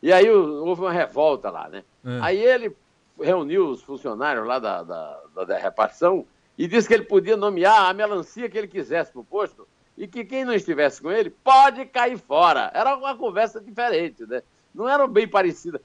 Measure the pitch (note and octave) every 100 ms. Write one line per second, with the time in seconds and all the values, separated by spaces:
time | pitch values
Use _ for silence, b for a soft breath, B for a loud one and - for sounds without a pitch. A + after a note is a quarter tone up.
0 | C#3+ F#3 G#3 G#3+ D#3+ D3 E3 E3+ F#3 F3
1 | D3+ C3 D3+ C3 G2+ E2 D#2 F2+ - _
2 | B2+ B2 D#3 F#3+ A#3 B3+ A3 - _ _
3 | _ _ D#3 F#3 C#3+ F#3 E3+ A#2+ - C3+
4 | C3+ A2 C#3+ C3 A2 B2+ A2 F#2+ E2+ E2+
5 | D#2 D2 D2 F2 F2+ E2+ F#2 - - -
6 | F3 F#3 - _ _ - E3 A3+ - A3
7 | A3 G3 E3+ G#3+ G#3 F#3 F3+ G#3+ F#3 G3
8 | G#3+ G3+ D3+ - A#3+ F#3 G3+ F#3+ C3 D#3+
9 | D#3+ B2+ A2+ G3 G3+ _ - _ _ -
10 | G3 A#3+ G3 C4 B3+ A3 F#3 D3 C#3+ -
11 | D3+ G#3+ G#3+ _ - C4 C#4 B3+ C4 B3+
12 | B3 A#3+ _ C#3+ E3+ C#3+ G2+ D#3 B3+ C#4
13 | C4+ A#3 B3 F#3 A3 A3 G#3 G#3+ A#3+ E3
14 | E3 - A2 B2 - _ _ D3 A#3 C#4+
15 | C4+ G#3+ A3 G3+ F3+ D3+ E3+ D3+